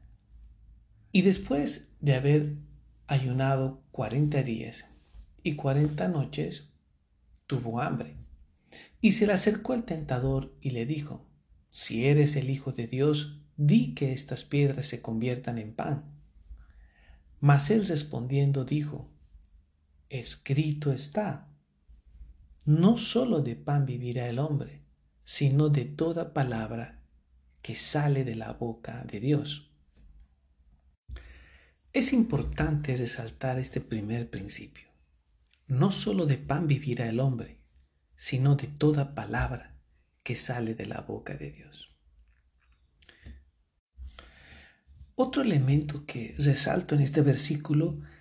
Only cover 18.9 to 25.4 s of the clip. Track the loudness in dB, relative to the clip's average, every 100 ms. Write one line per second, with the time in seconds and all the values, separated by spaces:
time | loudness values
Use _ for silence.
18.9 | -8 -14 -20 -20 -20 -20 -20 _ _ _
19.9 | _ _ -8 -6 -6 -2 0 0 0 -2
20.9 | -2 -4 -4 -4 -6 -12 -20 _ _ -20
21.9 | -20 _ -20 -20 -20 -20 -4 2 6 6
22.9 | 4 0 0 2 0 -2 -6 -2 0 0
23.9 | -2 -4 -4 -4 -2 -2 -2 -6 -14 -20
24.9 | _ _ _ -8 0